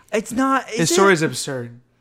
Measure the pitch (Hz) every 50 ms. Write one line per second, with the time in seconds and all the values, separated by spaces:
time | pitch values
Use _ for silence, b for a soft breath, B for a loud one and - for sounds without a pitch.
0 | _ - 208 220 208 - 233 254 262 269 269 254 - - 214 214 165 - 339 262
1 | 196 196 185 151 160 139 127 - - 147 135 127 120 120 120 120 _ _ _ _